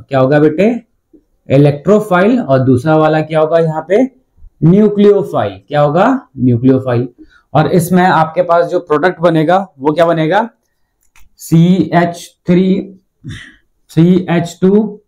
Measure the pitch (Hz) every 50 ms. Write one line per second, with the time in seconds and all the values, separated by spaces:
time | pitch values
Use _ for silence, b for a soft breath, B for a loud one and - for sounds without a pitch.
0 | - - 135 131 131 131 147 147 151 156 151 156 190 220 247 233 - _ _ _
1 | _ _ _ - _ _ _ _ _ - 123 139 147 143 143 - - 160 208 214
2 | 214 - 180 175 185 214 262 240 - 143 135 131 127 131 127 117 - 160 156 156
3 | 156 156 156 156 151 151 160 156 156 156 165 165 165 160 156 160 156 - 185 220
4 | 262 262 _ _ _ _ _ _ - - _ - 147 160 175 202 214 208 208 202
5 | 208 208 202 196 - - 151 139 110 104 98 95 _ - 143 147 147 147 143 170
6 | 196 240 269 262 - _ - 131 120 127 120 113 123 131 135 127 123 127 123 117
7 | 123 - - _ B B B B B B B 151 156 - - 180 165 160 180 180
8 | 180 185 143 156 160 160 - - - - 170 170 165 156 165 175 - - 151 147
9 | 151 185 175 - 160 175 165 160 156 151 175 190 196 - _ 131 131 151 156 165
10 | 165 165 165 160 156 156 175 202 233 226 _ _ _ _ _ _ _ _ _ _
11 | _ _ _ - - - _ _ - - 165 165 170 180 185 190 156 - - 139
12 | 170 175 - - - - _ _ _ - 180 175 185 185 190 - - - - -
13 | _ _ _ _ - 110 B B B B B B B B _ _ _ _ - 156
14 | 165 175 185 185 180 - 170 170 165 - - - 180 190 202 214 226 - - -
15 | _